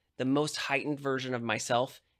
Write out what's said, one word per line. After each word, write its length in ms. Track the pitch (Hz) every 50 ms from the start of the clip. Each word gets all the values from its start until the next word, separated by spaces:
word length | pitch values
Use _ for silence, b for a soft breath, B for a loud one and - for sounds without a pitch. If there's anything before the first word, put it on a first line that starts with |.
| _ _ _ -
the 80 | 127
most 320 | 131 135 143 151 151 - -
heightened 420 | - - 139 139 143 139 151 143
version 340 | 139 139 135 131 127 131 127
of 80 | 120
myself 600 | 117 117 107 107 - - 127 117 127 131 - - _ _ _ _